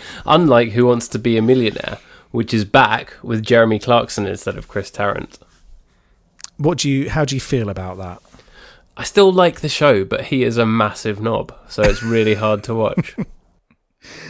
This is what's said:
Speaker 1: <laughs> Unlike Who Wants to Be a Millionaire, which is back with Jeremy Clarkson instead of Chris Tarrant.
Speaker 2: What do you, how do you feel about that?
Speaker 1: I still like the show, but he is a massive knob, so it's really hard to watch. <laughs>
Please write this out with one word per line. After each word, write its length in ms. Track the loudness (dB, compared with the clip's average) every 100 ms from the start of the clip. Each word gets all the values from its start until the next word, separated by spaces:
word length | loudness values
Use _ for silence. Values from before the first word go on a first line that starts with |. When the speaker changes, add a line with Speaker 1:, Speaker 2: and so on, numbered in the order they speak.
| -18
Speaker 1:
<laughs> 160 | -10 2
Unlike 460 | 4 6 4 4
Who 120 | 2 4
Wants 220 | 2 -2
to 100 | -4
Be 200 | 0 2
a 40 |
Millionaire, 560 | 4 2 2 -4 -10 -12 _ -20 _
which 240 | -6 -2
is 120 | -2 2
back 500 | 2 2 0 -6 -14
with 180 | -6 -4
Jeremy 380 | 2 4 4 2
Clarkson 480 | 2 0 0 -6 -6
instead 300 | -6 -8 -10
of 80 | -10
Chris 240 | -10 -10
Tarrant. 480 | -6 -6 -6 -10 -18 _ _ _ -20 _ _ _ _ _ _ -20 -4
Speaker 2:
What 200 | -2 0
do 100 | -2
you, 220 | -2 -2
how 160 | -2 -2
do 100 | -4
you 60 |
feel 280 | -4 -4 -4
about 280 | -8 -10 -12
that? 240 | -14 -14 _ -20 _ -20 -20 _ _ -12
Speaker 1:
I 100 | -2
still 260 | 4 4
like 280 | 6 2 0
the 80 | -6
show, 360 | 0 2 2 0
but 200 | -6 -2
he 180 | 0
is 140 | 0 2
a 100 | 0
massive 520 | 2 0 -2 -8 -6
knob, 320 | -4 -4 -6 -14 -12
so 140 | 0
it's 220 | 0 0
really 320 | -2 0 2 0
hard 280 | 0 -2 -4
to 100 | -2
watch. 400 | -2 -2 -6 -8
<laughs> 40 | -12 -12 _ _ _ _ _ _ -20 -20